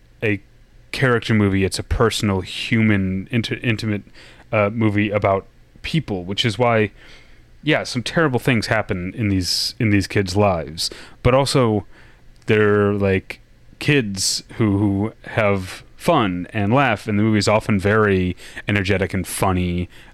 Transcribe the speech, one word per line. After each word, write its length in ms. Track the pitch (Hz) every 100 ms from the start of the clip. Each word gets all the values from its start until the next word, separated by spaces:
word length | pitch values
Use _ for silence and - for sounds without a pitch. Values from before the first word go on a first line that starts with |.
| _ -
a 180 | 113 101 - - - - -
character 420 | - 131 120 -
movie. 300 | 110 101 95
It's 160 | 95 -
a 40 |
personal, 580 | - - 113 - 104 95
human, 880 | 87 - - 113 110 104 95 95 92
inti-, 300 | 120 107 117
intimate, 400 | 123 107 110 101 - - - - -
uh, 180 | 110 104
movie 400 | 117 110 104 104
about 360 | 104 101 98 - - - -
people, 420 | - 165 - 95
which 200 | 87 101
is 140 | 120 98
why, 340 | 120 113 107 - - - - - - -
yeah, 200 | 147 143
some 200 | 95 127
terrible 360 | - - 156 120
things 280 | - 117 -
happen 460 | 113 - 98 90
in 160 | 113 107
these, 460 | 95 87 - - -
in 100 | 113
these 180 | 101 92
kids' 280 | 107 98 95
lives, 540 | 104 85 71 80 - - - -
but 100 | 123
also 520 | 127 139 143 120 104 - - - - - - -
they're, 460 | 107 104 104 101
like, 460 | 104 98 95 - - - - - -
kids 640 | - 147 107 95 - - - -
who, 220 | 110 98
who 360 | 104 98 107 - -
have 580 | - 104 98 92 - - -
fun 500 | - 160 104 90 90
and 200 | 113 101
laugh, 340 | 127 135 104 -
and 120 | 104
the 40 |
movie 140 | 110 110
is 100 | 101
often 300 | 107 - 104
very 600 | 98 110 107 95 90 85 - - -
energetic 440 | 101 95 95 95
and 140 | 98 87
funny, 640 | - 101 92 90 87 90 - -